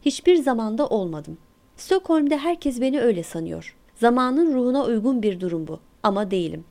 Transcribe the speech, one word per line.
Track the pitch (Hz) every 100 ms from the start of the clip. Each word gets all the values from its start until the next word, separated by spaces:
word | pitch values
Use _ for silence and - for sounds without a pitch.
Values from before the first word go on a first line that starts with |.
| -
Hiçbir | - - 349
zamanda | 277 240 220 220 285
olmadım. | 220 185 156 151 160 _ _ _ -
Stockholm'de | - 381 381 320 285 294
herkes | 294 339 285 247
beni | 262 277
öyle | 240 190
sanıyor. | 165 170 165 165 160 - _ -
Zamanın | 226 240 254 262 339
ruhuna | 262 247 262
uygun | 269 226 220 254
bir | 214 185
durum | 185 165 156
bu. | 160 _ _
Ama | 220 196 208
değilim. | 190 165 156 165